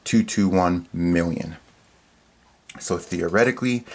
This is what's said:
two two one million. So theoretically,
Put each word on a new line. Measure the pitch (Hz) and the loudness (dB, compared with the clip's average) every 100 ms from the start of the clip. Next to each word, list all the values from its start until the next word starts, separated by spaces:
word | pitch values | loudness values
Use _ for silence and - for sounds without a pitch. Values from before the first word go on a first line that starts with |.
two | - 117 | 0 2
two | 107 107 95 | 2 0 2
one | 92 87 90 - | 4 2 0 -4
million. | 85 87 87 85 - 78 80 - _ _ _ _ _ _ _ _ _ - - | -2 2 2 0 -2 -6 -12 -20 _ _ _ _ _ _ _ _ _ -20 -12
So | - 87 | -6 -6
theoretically, | - 87 85 98 120 127 127 120 - | -4 -4 0 2 2 2 -2 -2 -6